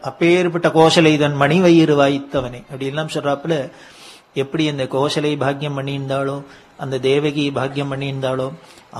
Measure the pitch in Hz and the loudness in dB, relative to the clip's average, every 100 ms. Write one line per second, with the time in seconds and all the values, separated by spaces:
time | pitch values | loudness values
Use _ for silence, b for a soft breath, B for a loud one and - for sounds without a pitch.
0 | 135 - 170 180 175 165 165 151 160 175 | -12 -2 2 2 2 0 2 4 6 6
1 | 160 151 147 143 143 170 180 165 156 147 | 4 4 2 2 2 4 6 6 6 4
2 | 143 143 139 143 123 123 - 135 135 147 | 2 0 -4 -6 -6 -10 -14 -10 -6 -6
3 | 156 156 143 143 165 156 127 B B B | -6 -4 -4 -4 -2 -4 -4 B B B
4 | B B _ 139 135 151 151 143 131 135 | B B _ -6 -4 -2 -2 -2 -4 0
5 | 143 156 147 147 135 139 147 139 135 139 | 0 0 -2 -2 -2 -2 -4 -6 -6 -6
6 | 135 135 139 139 143 B B - 139 131 | -4 -4 -4 -6 -10 B B -12 -6 -2
7 | 131 143 151 143 143 131 135 139 143 135 | 2 2 2 0 -2 -2 -4 -4 -6 -4
8 | 139 135 131 131 131 165 b b - | -6 -4 -4 -4 -4 -8 b b -16